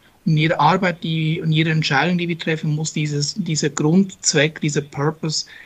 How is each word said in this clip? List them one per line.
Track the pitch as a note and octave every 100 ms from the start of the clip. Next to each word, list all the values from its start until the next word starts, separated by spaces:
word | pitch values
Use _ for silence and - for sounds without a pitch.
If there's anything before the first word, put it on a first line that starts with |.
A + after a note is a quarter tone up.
| _ _
in | - D#3
jeder | D#3+ E3+
Arbeit, | D3+ F#3 F#3 E3+
die, | E3 D#3+ D#3 E3
in | D#3+
jeder | D#3 D#3+
Entscheidung, | D#3+ D3+ C#3 D#3+ F3+
die | F3
wir | E3+
treffen, | - D#3 D#3
muss | D3+ D#3+
dieses, | - D3+ D3 D3
dieser | - E3+ D#3 D3+
Grundzweck, | - D3+ F3+ F#3+ - - D#3 D#3 -
dieser | D#3 D3
Purpose | C#3+ - D3 E3 D#3+ D3+ - -